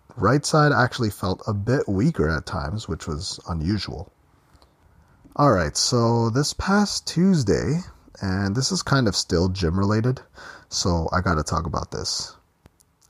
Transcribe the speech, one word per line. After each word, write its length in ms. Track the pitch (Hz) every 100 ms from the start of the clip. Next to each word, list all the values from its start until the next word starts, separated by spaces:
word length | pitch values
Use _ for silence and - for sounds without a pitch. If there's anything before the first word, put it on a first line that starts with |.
| - -
right 300 | 95 143 -
side 240 | 156 147
actually 400 | 117 123 - 110
felt 320 | - 95 92 -
a 40 |
bit 360 | 101 107 139 -
weaker 400 | 95 151 - 78
at 180 | 78 -
times, 400 | 107 - 110 -
which 220 | 78 -
was 320 | 76 95 - -
unusual. 640 | 82 80 104 - 78 87 _ _ _ _ _ _ _ _ _ _ _ -
All 160 | - 147
right, 240 | 95 76 -
so 540 | - 120 117 117 117
this 220 | 120 147
past 540 | - - 202 202 - -
Tuesday, 720 | 165 190 170 101 69 76 165 - - - -
and 320 | 98 95 98
this 160 | 113 139
is 140 | 185
kind 240 | - 139 110
of 80 | -
still 320 | - 82 92
gym 280 | 95 82 92
related, 440 | 101 107 117 131 - - - - -
so 400 | - 98 85 82
I 80 | 90
gotta 220 | 90 78
talk 240 | - 80 78
about 240 | - -
this. 460 | 55 - - - - _ _ - _ _ _